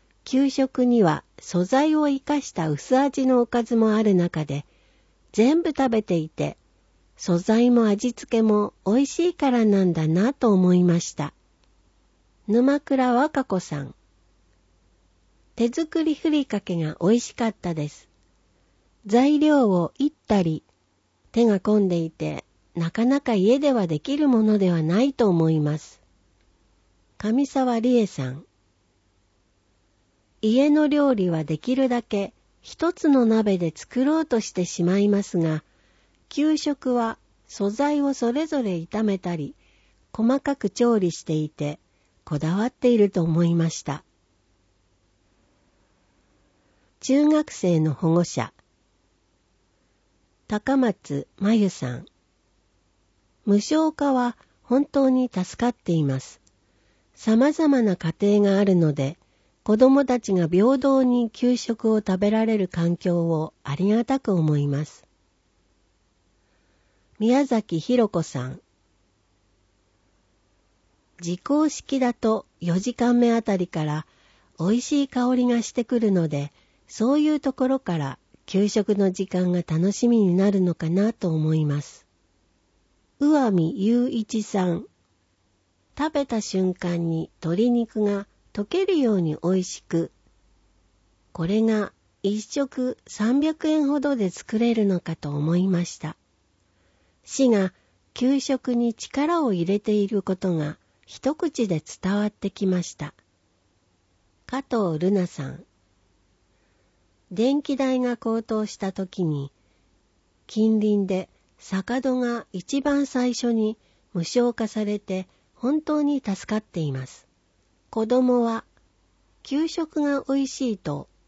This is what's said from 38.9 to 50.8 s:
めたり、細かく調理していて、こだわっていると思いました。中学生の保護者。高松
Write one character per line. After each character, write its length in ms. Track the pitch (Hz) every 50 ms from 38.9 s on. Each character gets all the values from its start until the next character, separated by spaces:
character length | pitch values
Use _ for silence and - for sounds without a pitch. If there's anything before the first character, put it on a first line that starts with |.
| - 214
め 160 | 220 208 196 185
た 180 | - 175 175
り、 180 | 156 139 - - _ _ _ _ _ _ _ _ _ _ _ -
細 260 | - 220 233 269 269
か 160 | - 285 277
く 140 | - - 190
調 280 | - - 240 240 233 214
理 140 | 185 170
し 100 | - -
て 120 | - - 156
い 160 | 156 151 151
て、 280 | _ - 147 147 147 - _ _ _ _ _ _ _ _ -
こ 140 | - 151 143
だ 180 | 160 160 180
わ 80 | 202 226
っ 60 | 254
て 180 | - - - 247
い 80 | 240
る 140 | 214 208 196
と 120 | - 185
思 220 | 165 170 160 170 170
い 100 | 170 170
ま 140 | 170 165 165
し 140 | - -
た。 200 | - - 139 151 - _ _ _ _ _ _ _ _ _ _ _ _ _ _ _ _ _ _ _ _ _ _ _ _ _ _ _ _ _ _ _ _ _ _ _ _ _ _ _ _ _ _ _ _ _ _ _ _ _ _ _ _ _ _ _ _ _ _ _
中 260 | - - 262 285 294
学 240 | 302 311 302 302 -
生 280 | - - - 180 170 156
の 140 | 156 156
保 220 | 139 - 180 160 165
護 100 | 175 170
者。 300 | - - - 113 - _ _ _ _ _ _ _ _ _ _ _ _ _ _ _ _ _ _ _ _ _ _ _ _ _ _ _ _ _ _ _ _ _ _ _ _ _ _ _ -
高 300 | 214 214 - 269 277
松 500 | 269